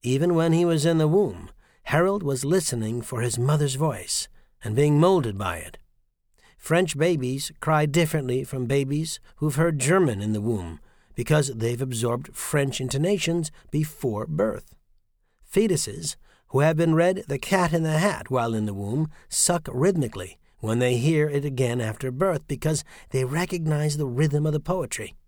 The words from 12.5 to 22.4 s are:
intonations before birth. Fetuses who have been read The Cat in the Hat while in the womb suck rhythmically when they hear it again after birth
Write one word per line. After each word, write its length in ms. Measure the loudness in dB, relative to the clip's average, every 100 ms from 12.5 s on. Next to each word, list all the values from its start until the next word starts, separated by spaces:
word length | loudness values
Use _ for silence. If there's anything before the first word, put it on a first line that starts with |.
| -2 -2 -2
intonations 680 | -4 -2 0 0 0 -2 -4 -10 -6
before 540 | -4 -4 -2 -4 -4 -4
birth. 500 | -2 -2 -2 -12 -20 _ _ _ _ _ _ _
Fetuses 640 | 2 2 2 -2 -8 -10 -10 -18 _ _
who 120 | 2
have 180 | 2 4
been 180 | 2 4
read 280 | 2 0 -4
The 100 | -6
Cat 340 | 0 0 2
in 120 | 0
the 160 | 0 2
Hat 320 | 0 -2 -2
while 220 | -2 0
in 120 | -2 -2
the 80 |
womb 360 | -4 -4 -2 -4 -6 -8
suck 380 | -2 0 0 -2
rhythmically 680 | 0 2 2 -2 -4 -12 -14 _ _
when 200 | -2 0
they 180 | 2 2
hear 320 | 2 2 2
it 160 | 0 -2
again 360 | 0 0 0
after 300 | -4 -4 -8
birth 360 | -2 0 0